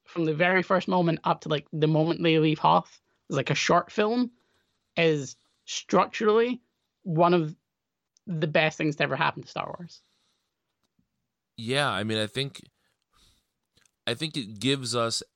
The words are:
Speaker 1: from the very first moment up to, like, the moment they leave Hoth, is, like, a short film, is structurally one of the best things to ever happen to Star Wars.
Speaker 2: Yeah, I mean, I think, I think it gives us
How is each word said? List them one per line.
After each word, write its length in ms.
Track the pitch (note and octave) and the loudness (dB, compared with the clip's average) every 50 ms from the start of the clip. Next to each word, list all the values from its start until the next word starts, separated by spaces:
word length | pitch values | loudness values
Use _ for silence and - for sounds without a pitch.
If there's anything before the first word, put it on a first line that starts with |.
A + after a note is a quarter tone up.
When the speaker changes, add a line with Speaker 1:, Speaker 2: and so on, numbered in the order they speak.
| _ | _
Speaker 1:
from 200 | - - F3 E3 | -12 -6 -4 -2
the 100 | D#3 D#3 | -2 0
very 280 | D3 F3 F3 F#3 F#3 F3+ | 2 2 2 2 2 2
first 260 | - F#3+ F3+ - - | 2 0 0 0 2
moment 320 | F#3 F#3 F3 E3+ D#3 D3+ - | 2 2 2 2 0 0 0
up 180 | F3+ E3+ - - | -2 -2 -2 -2
to, 60 | D#3 | -4
like, 180 | D#3 D3 D3 _ - | -4 -4 -4 _ -4
the 140 | D#3 D3+ | 0 2
moment 360 | D#3 D#3 D3+ D#3 E3 E3 E3 E3 | 2 4 2 2 2 0 0 2
they 160 | E3 D#3+ D#3+ | 2 4 4
leave 200 | D#3 D#3 D3+ - | 4 2 2 2
Hoth, 420 | - D#3 D#3+ - - - _ - _ _ _ _ _ - | 4 4 4 4 2 -2 _ -20 _ _ _ _ _ -6
is, 60 | - | -4
like, 140 | C#3+ B2+ - | -2 -2 -2
a 40 | D3 | -2
short 380 | - - - E3 F3 F3 - - | -2 0 2 2 2 2 0 -2
film, 380 | - G#3 G#3+ A#3 B3 B3 A#3 - _ _ _ _ _ _ _ _ _ _ _ - | -2 0 0 0 0 -2 -2 -4 _ _ _ _ _ _ _ _ _ _ _ -2
is 400 | - E3+ E3 D#3 D3 C3+ - - _ _ _ _ _ _ | 0 2 2 2 0 -4 -8 -14 _ _ _ _ _ _
structurally 920 | - - - - - - F#3 G3 - - - A3+ G#3+ G#3 A3+ A#3 B3 B3+ B3 _ _ _ _ _ _ _ _ - | -12 -12 -12 -6 0 2 2 2 2 0 -2 0 2 2 2 2 0 -2 -6 _ _ _ _ _ _ _ _ -8
one 320 | G3+ D#3+ D#3 F3 F3 F3 | -4 2 4 4 6 4
of 200 | F3 D#3+ D3+ E3 - _ _ _ _ _ _ _ _ _ _ _ _ _ | 4 2 0 -6 -12 _ _ _ _ _ _ _ _ _ _ _ _ _
the 200 | - F3 D#3 D#3 | -8 -6 -4 -2
best 300 | D#3 D3+ E3+ D#3 D#3 - | 0 2 2 2 0 0
things 200 | - D3+ D#3 D3 | -2 -4 -2 -2
to 80 | - D#3 | -2 -2
ever 100 | C#3 C#3 | -2 -2
happen 260 | C3+ D3+ D3 - D#3+ C#3+ | -2 -2 -2 -4 -6 -10
to 60 | - | -12
Star 240 | - - - - - - | -10 -10 -8 -8 -10 -14
Wars. 240 | F3 E3 - - _ _ _ _ _ _ _ _ _ _ _ _ _ _ _ _ _ _ _ _ _ _ _ _ _ _ _ _ _ _ _ | -16 -18 -20 -20 _ _ _ _ _ _ _ _ _ _ _ _ _ _ _ _ _ _ _ _ _ _ _ _ _ _ _ _ _ _ _
Speaker 2:
Yeah, 320 | - A2+ A2+ C3 C#3 D3 C3 | -12 -6 -4 -2 -2 0 0
I 140 | G#2 F#2+ G#2+ | -2 -2 -2
mean, 160 | A2 A2 A2 | -2 -2 -2
I 80 | G#2+ | -2
think, 360 | G#2 - B2+ C3+ C#3 - - - - _ _ _ _ _ _ _ _ _ _ _ _ _ _ _ _ _ _ _ _ _ _ _ _ _ _ - | -4 -4 -6 -6 -6 -8 -16 -20 -20 _ _ _ _ _ _ _ _ _ _ _ _ _ _ _ _ _ _ _ _ _ _ _ _ _ _ -8
I 80 | - A#2 | -6 -6
think 220 | A#2+ D#3 D#3+ - | -4 -6 -6 -6
it 220 | D3+ A#2 G2 A2 G2+ | -6 -8 -8 -8 -4
gives 380 | G#2+ C3 C#3 C3+ B2+ A#2 A#2 | -2 -2 -2 -2 -2 -4 -2
us 260 | B2 A#2 A#2 A2+ - - - _ | -2 -2 -2 -2 -6 -8 -8 _